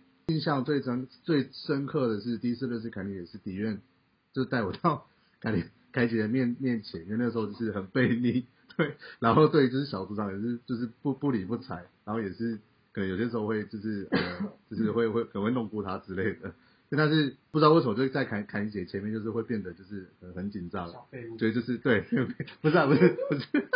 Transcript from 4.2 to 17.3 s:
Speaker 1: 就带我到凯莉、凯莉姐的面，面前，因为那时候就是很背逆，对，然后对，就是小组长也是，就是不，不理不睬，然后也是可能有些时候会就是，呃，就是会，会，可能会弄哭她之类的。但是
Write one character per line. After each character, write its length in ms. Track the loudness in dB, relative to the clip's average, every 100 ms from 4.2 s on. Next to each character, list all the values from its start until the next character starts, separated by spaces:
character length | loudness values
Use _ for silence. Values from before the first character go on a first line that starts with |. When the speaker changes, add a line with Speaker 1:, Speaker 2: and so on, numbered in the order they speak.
| _
Speaker 1:
就 120 | -4 -2
带 180 | 0
我 80 | -2
到 360 | 0 0 0 -6 _ _ _
凯 100 | -2
莉、 120 | 0 -2 _ _
凯 140 | 0 2
莉 40 |
姐 100 | 2
的 60 | 0
面， 280 | 2 0 0
面 220 | -2 -2
前， 200 | -4 -12 -6
因 60 |
为 60 | -2
那 120 | 0
时 60 | 0
候 100 | -4
就 60 |
是 180 | -4 -4
很 160 | -4 -2
背 280 | 2 4 4
逆， 300 | 2 0 -2 _ -6 -2
对， 180 | -2 -4 -16 0
然 160 | 4 8
后 120 | 8
对， 220 | 6 4
就 80 | 2
是 80 | -2
小 200 | -6 -6
组 100 | -4
长 160 | -4
也 80 | -4
是， 200 | -4 -4 -4
就 100 | -4
是 140 | -6 -6
不， 120 | -4
不 180 | -2 0
理 120 | 0
不 140 | -2 -6
睬， 280 | -6 -12 -12 _ -6
然 100 | -4
后 60 |
也 100 | -4
是 280 | -4 -4 -4 -10 _ _
可 80 | -4
能 80 | -2
有 80 | -2
些 120 | -2
时 60 | -2
候 100 | -2
会 200 | -2 -4
就 120 | -6
是， 280 | -6 -6 -2
呃， 400 | -2 -2 -4 -8 -10 -10
就 80 | -2
是 140 | 0
会， 180 | 0 0
会， 140 | 0 -4
可 60 | -2
能 80 |
会 80 | 0
弄 160 | 0 -2
哭 160 | -4
她 140 | -6 -6
之 180 | -6 -4
类 180 | -4 -4
的。 180 | -10 -14 _ _ -4 2
但 120 | 4
是 280 | 4 2